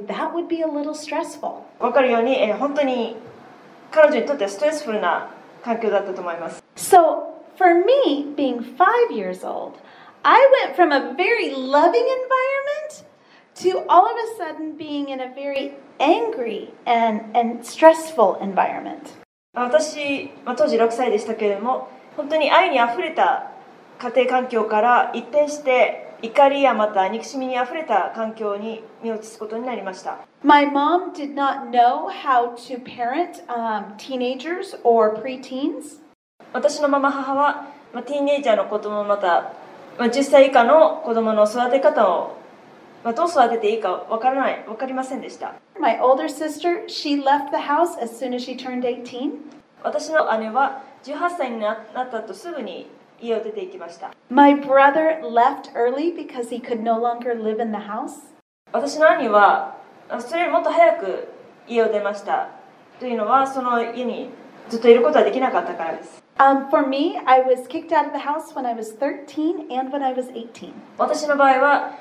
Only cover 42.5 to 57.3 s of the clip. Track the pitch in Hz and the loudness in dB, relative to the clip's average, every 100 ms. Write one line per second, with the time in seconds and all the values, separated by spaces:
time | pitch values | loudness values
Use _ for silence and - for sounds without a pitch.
42.5 | - - - - - 233 233 339 311 233 | -20 -20 -20 -20 -10 -6 -2 2 4 4
43.5 | 226 208 220 190 175 - 220 254 277 233 | 4 0 0 -2 -4 -4 -2 0 0 0
44.5 | 160 - 220 262 262 262 254 160 - - | -4 -8 -10 -6 -6 -6 -8 -10 -12 -12
45.5 | - _ 392 262 226 247 277 311 - 311 | -14 _ -2 0 2 4 4 0 -6 -8
46.5 | 294 349 349 - - 302 285 269 285 285 | -4 -4 -4 -6 -8 -4 0 2 0 0
47.5 | 302 - 294 339 - 226 - 254 247 262 | -4 -2 0 0 -4 -10 -8 -6 -6 -8
48.5 | 240 254 247 247 - - 269 285 - - | -10 -8 -6 -4 -6 -10 -8 -8 -8 -14
49.5 | - _ _ 233 294 294 311 - 220 220 | -20 _ _ -6 -6 -2 0 2 0 -2
50.5 | 247 269 - - - 254 294 349 349 254 | -2 -2 -4 -16 -18 -12 -4 -4 -2 -6
51.5 | 226 208 220 - 247 247 226 214 196 349 | -4 -4 -6 -8 -8 -6 -8 -10 -12 -12
52.5 | 311 208 165 - - _ _ 233 220 220 | -10 -10 -12 -16 -20 _ _ -6 -4 -6
53.5 | 208 185 185 170 - - - - 254 285 | -8 -10 -12 -16 -14 -16 -16 0 6 6
54.5 | 285 - 269 277 311 311 320 233 233 254 | 6 4 6 6 6 2 0 0 2 2
55.5 | 285 - - 240 269 339 339 294 254 233 | 0 -8 -2 -2 0 -4 -6 -8 -10 -8
56.5 | 233 - 226 226 226 240 233 247 | -8 -6 -4 -2 0 -2 -2 -4